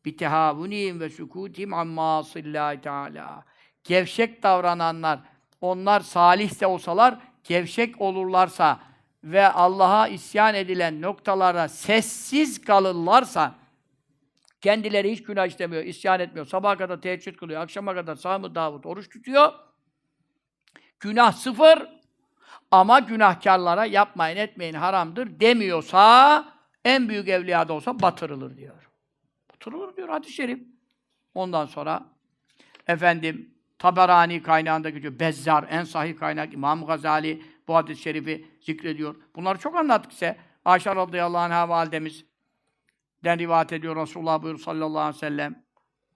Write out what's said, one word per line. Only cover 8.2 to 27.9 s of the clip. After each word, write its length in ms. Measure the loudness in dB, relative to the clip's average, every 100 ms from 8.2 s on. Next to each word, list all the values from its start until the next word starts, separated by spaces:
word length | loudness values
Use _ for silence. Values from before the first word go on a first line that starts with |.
| 0 2 2 2 0 0 -6 _ _ _
ve 240 | -2 4 4
Allah'a 600 | 6 2 4 4 4 2
isyan 460 | -2 -6 2 2
edilen 480 | 2 -4 -2 -2 -4
noktalarda 680 | -8 -6 -4 0 2 2 -2
sessiz 920 | -6 0 0 0 -8 -4 -2 -2 -4
kalırlarsa, 960 | 2 4 4 0 2 4 2 -2 -4 -6 _ _ _ _ _ _ _ _ _ _
kendileri 520 | 0 0 0 -2 -2
hiç 100 | -4
günah 240 | -6 -4 -4
işlemiyor, 380 | -4 -8 -8
isyan 360 | -10 -6 -2 0
etmiyor, 260 | -2 -10 -8
sabaha 300 | -4 -2 -2
kadar 240 | -4 -8
teheccüd 360 | -8 -8 -10 -16
kılıyor, 240 | -12 -10
akşama 340 | -10 -10 -8
kadar 200 | -8 -8
Sâm-ı 400 | -10 -6 -6 -6
Davud 300 | -6 -6 -8
oruç 240 | -12 -14 -16
tutuyor, 440 | -18 -2 4 4 2 _ _ _ _ _ _ _ _ _ _ _ _ _ _
günah 320 | -4 4 4
sıfır 560 | 2 -4 4 6 6 2 _ _ _ _ _ _ -20 _
ama 280 | 4 6 6
günahkarlara 840 | 4 2 2 4 2 2 2 0
"Yapmayın, 520 | 0 2 0 0 -4 -4
etmeyin, 380 | -8 -8 -10
haramdır." 680 | -4 -2 -2 -2 -6 -12 0
demiyorsa, 1040 | 2 2 0 -4 0 6 8 10 8 6 0 _ _ _
en 240 | 0 0 0
büyük 200 | -4 -2
evliya 400 | -2 0 0 0
da 40 |
olsa 280 | -4 -6